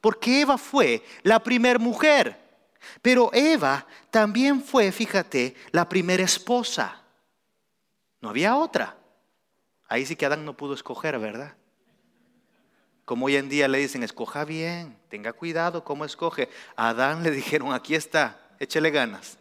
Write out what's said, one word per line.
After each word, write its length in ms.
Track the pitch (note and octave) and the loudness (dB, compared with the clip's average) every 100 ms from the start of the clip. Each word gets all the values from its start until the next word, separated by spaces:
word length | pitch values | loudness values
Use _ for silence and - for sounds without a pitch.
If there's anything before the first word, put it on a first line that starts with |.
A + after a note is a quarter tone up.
porque 420 | A3 G#3+ - C4 | 2 0 2 2
Eva 160 | C#4+ C4+ | 4 2
fue 440 | - C#4 E3 A2+ - - | 0 2 4 2 -4 -4
la 180 | - A3 | 4 4
primer 380 | A3 B3 A#3+ A#3+ | 4 2 4 2
mujer. 580 | A#3 A#3 D#4 D4 D#3 - _ _ _ _ - - | 0 2 4 4 4 -4 _ _ _ _ -20 -4
Pero 280 | A#3 B3+ A#3+ | 2 4 4
Eva 500 | - D4 D#4+ D3 C#3 - - _ | 4 4 4 2 -2 -4 -20 _
también 500 | A3+ G#3+ G#3 C4+ C#4 | 2 2 2 2 2
fue, 300 | C#4 C4+ G3+ | 0 2 2
fíjate, 640 | F#3 - G3 E3+ C#3+ B2 - - | 0 -2 -2 0 -2 -2 -4 -2
la 160 | F#3+ F3 | 0 2
primera 340 | F#3 F3 F3+ | 0 2 0
esposa. 800 | F#3 - - B3 A#3+ - G#2 - _ _ _ _ _ _ _ _ _ _ _ _ | 2 -2 0 -2 -2 -4 -6 -6 _ _ _ _ _ _ _ _ _ _ _ _
No 80 | - | -8
había 260 | A2 F#3 | -2 0
otra. 440 | C4 D#4+ - G#2+ - _ _ _ _ _ _ _ _ _ | 0 0 -4 -6 -10 _ _ _ _ _ _ _ _ _
Ahí 200 | A#2 C3+ | -6 -4
sí 100 | D#3 | -4
que 80 | |
Adán 220 | C#3+ D3+ D3+ | -2 -4 -6
no 100 | C3 | -12
pudo 160 | C#3+ | -10
escoger, 460 | C#3 - A#2+ D#3+ C#3 | -10 -10 -8 -6 -6
¿verdad? 360 | G#2+ G#2+ C#3+ _ _ _ _ _ _ _ _ _ _ _ _ _ _ _ | -6 -10 -14 _ _ _ _ _ _ _ _ _ _ _ _ _ _ _
Como 220 | - B2 C3 | -10 -4 0
hoy 100 | C#3 | 0
en 140 | C#3 | 0
día 180 | C#3+ C#3 | 0 2
le 100 | C3+ | 2
dicen, 240 | C#3 C3+ | -2 -4
"Escoja 420 | A#2 - A2+ C#3+ | -8 -8 -10 -8
bien, 540 | D3+ D#3+ E3 F3 E3 A#2 _ | -8 -6 -8 -8 -12 -20 _
tenga 240 | G#3 G#3 | -12 -12
cuidado 500 | A#2 E3+ E3 E3+ E3+ | -10 -8 -4 -4 -4
cómo 220 | - D3 D3+ | -8 -8 -8
escoge". 420 | - E3 - C3 - - | -6 -6 -4 -6 -8 -20
A 140 | - A2+ | -4 -2
Adán 340 | A#2 C3+ D#3 | 0 -2 0
le 80 | E3 | -2
dijeron, 420 | C#3 C3+ D3+ C3+ | -2 -2 -2 -2
"Aquí 220 | B2+ - | -6 -2
está, 460 | D#3+ D3+ D#3+ C3 - _ _ | -4 -2 0 0 -4 _ _
échele 320 | C3+ D#3+ D#3 | -4 0 2
ganas". 460 | D3 A#2+ G2 - - | 2 -2 -4 -18 -20